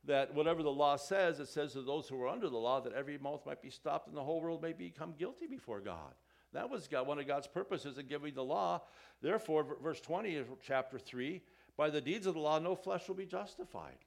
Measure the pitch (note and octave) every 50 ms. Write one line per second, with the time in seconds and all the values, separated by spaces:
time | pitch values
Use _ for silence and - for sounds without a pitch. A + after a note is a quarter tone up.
0 | - C#3 C#3+ C3+ C#3 B2 C3+ D3 D3+ D#3+ E3+ E3 D#3+ D3 C#3 C#3 D3 C#3+ C#3+ C#3+
1 | - - F#3+ G3 F#3 E3+ D#3+ C#3 D3 B2+ - D3+ D3 B2+ A2 C3+ C3 B2+ C#3+ D#3+
2 | C#3+ - C3+ C3 B2 B2+ E3 - - D#3 B2 A#2 A2+ A#2+ B2+ C3+ A#2 B2 G#2 C3
3 | C#3 C#3+ D3 C#3+ C3+ C#3 D3 D3 - C#3+ D3 - - C#3+ B2+ - _ D3+ D3+ D#3
4 | - D3+ D3+ D3 C3+ C#3 E3 E3 D#3 E3 E3 D#3+ D#3+ E3 E3 E3+ F3+ F3 E3+ -
5 | D#3 E3+ D#3+ C#3+ E3+ A3 C#4 - F4 D#4 B3+ G#3+ - - A2 G2+ G2 G2+ F2 E2
6 | D2+ C#2 C2 _ _ _ _ _ _ _ - D3 G3+ B3 C#4 A3 D3+ - D3+ C3
7 | B2+ C3+ D3 D3 C#3 C#3 C#3+ C#3+ C#3 - - F3 G3 - G3+ D3 A#2 C#3+ C3 C3+
8 | C#3 C3 D3 D3 C#3+ D3+ C#3 C3 C3 C3 D3+ G3 F#3+ F3 F3 E3 - - - -
9 | - - - _ - D3+ G3 A3 A3 - D#3 D#3 D3 C3+ D3 - C3+ D#3+ D3+ -
10 | - - D#3+ F#3 A3 G#3 E3 D3 B2+ A#2 C3 - - - C3+ C3 C3 - C3+ A#2+
11 | - - - B2+ B2 C#3+ F#3 F3+ - - - - - - _ - D3+ D3+ D3 D3+
12 | C3 C3+ F3+ A3+ F#3 F#3+ E3+ D#3+ D3+ D3+ D#3 D#3 D#3+ F3 F#3 F3 - F#3+ F#3+ F3
13 | - - F#3 F#3 F#3+ F3 F#3 F#3+ G#3 G3 - - F#4 - - G2+ D#2+ C2+ B1+ B1+
14 | -